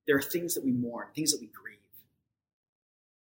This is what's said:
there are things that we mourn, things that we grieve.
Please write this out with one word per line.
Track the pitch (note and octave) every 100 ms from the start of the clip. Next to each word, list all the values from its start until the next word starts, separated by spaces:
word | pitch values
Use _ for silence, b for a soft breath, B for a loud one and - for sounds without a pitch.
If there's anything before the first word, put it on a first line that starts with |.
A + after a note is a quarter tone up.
| -
there | C#3
are |
things | - F3 E3+
that | D3+
we | C3+
mourn, | B2 A#2+ A2+ G#2
things | D3+ D3+
that | -
we | -
grieve. | - - - _ - _ _ _ _ _ _ _ _ _ _ _ _